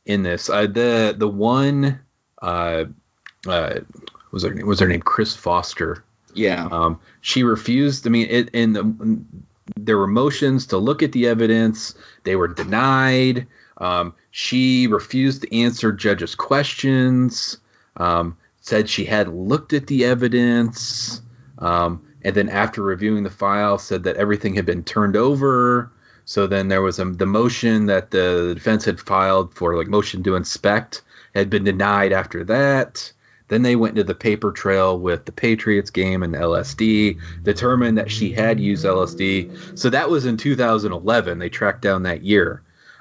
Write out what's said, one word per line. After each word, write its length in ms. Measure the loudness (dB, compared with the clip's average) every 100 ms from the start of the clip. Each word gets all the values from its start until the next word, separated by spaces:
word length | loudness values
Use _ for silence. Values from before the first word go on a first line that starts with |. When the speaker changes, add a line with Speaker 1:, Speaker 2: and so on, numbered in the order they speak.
Speaker 1:
in 180 | -4 -2
this. 280 | 0 -2 -2
Uh, 160 | 0 0
the, 480 | 0 2 2 0 0
the 120 | -2
one, 720 | 0 0 2 2 2 0 -2 -10 _ _ _
uh, 420 | -4 -2 -2 -2 -6 -10 _ _ -20 -14 -4
uh, 340 | -2 -2 -6 -10 -20 -20 -20 -12
was 120 | -6
her, 120 | -4 -4 -2
was 140 | 2
her 80 | 2
name 120 | 2
Chris 340 | 0 0 0
Foster? 680 | -2 -2 -2 -2 -6 -6 -6 _ _ _
Speaker 2:
Yeah. 340 | -2 0 0 -4
Speaker 1:
Um, 300 | 0 0 -2 -10 _
she 220 | -4 2
refused. 600 | 2 2 0 2 2 0 2
I 40 |
mean, 160 | 2 4
it, 220 | 0 0
in 220 | 2 2
the, 520 | 2 0 -2 -2 -2 -4 -18 -20 _ -14 -8
there 220 | 0 2
were 80 | 2
motions 600 | 2 2 0 0 0 0
to 120 | 0
look 240 | 0 0
at 100 | 0
the 140 | 2 2
evidence. 680 | 2 2 4 2 0 -8 -16 -20 -12
They 120 | -4 0
were 120 | 0
denied. 1000 | -4 -4 0 2 2 2 2 2 0 -6 _ _ -8
Um, 360 | -4 -2 -2 -8 _
she 560 | -10 -2 0 2 4 2
refused 560 | 0 0 0 0 -2
to 140 | -4 0
answer 360 | 0 2 -2
judges' 420 | 0 0 0 -2
questions. 1200 | -6 -2 0 0 -2 0 2 4 4 2 -2 -8 -12 _ _ _ -4
Um, 400 | 0 0 -2 -8 _ _
said 280 | -2 -2 0
she 160 | -4
hadn't 300 | -2 0 0
looked 380 | -2 -2 -2 0
at 140 | -4 0
the 180 | 0
evidence. 1160 | 2 2 2 2 2 2 0 -4 -10 -8 -8 -12 -16 -20 -20 -6
Um, 440 | -2 0 0 -4 -12 -6
and 120 | -2
then 140 | 0 0
after 340 | 0 -2 -2
reviewing 400 | -4 -2 -2 -2
the 80 | -4
file, 480 | -4 -2 0 0 0
said 260 | -2 -4
that 120 | -2 0
everything 380 | 0 0 0
had 120 | -2 -2
been 160 | -2
turned 340 | -2 0 2 2
over. 760 | 2 2 2 2 2 2 -2 -12 _ -20
So 240 | -6 -2 0
then 180 | 0 0
there 140 | 0
was 160 | 0 -2
a, 60 |
the 220 | -4 -2 0
motion 600 | 2 2 2 2 2 2
that 240 | 2 0
the 420 | 0 2 2 0
defense 300 | -2 0 0
had 140 | 0 -4
filed 540 | -2 0 2 2 0
for, 220 | -2 -2 0
like, 100 | 0
motion 380 | 0 0 -4
to 100 | -2
inspect 680 | -2 -2 -2 0 0 -2 -14 -20 -20 -8
had 140 | -2 0
been 120 | 0
denied 480 | 0 0 2 2 2
after 300 | 0 -2 -8
that. 680 | -2 0 2 2 -2 -6 -16 -18 _ _ _
Then 160 | 0
they 140 | 4 4
went 160 | 2
into 100 | 0
the 140 | -2 0
paper 340 | 0 0 -2
trail 480 | -2 0 2 2 2
with 260 | -2 -4
the 60 | -6
Patriots 600 | -4 0 0 2 0 0
game 340 | -2 0 0
and 100 | -2
L 220 | -2 -2 -2
S 180 | -4
D, 440 | -2 2 2 2 -2 -10 -6
determined 520 | -4 0 0 2 2 2
that 140 | 0
she 220 | -4 -4
had 260 | 0 0 2
used 260 | 0 0
L 200 | 0 0
S 100 | 0
D. 340 | -2 -2 -2 -4 -12 -16 -4
So 120 | -2
that 200 | 0 0
was 160 | 0 0
in 100 | -2
two 200 | -2 0
thousand 340 | 2 2 0
eleven. 480 | -4 0 2 0 -6
They 100 | -8
tracked 340 | -2 -2 0
down 200 | 0 0
that 200 | -2 -4
year. 380 | 4 4 4 -2 -14 _ -20 -20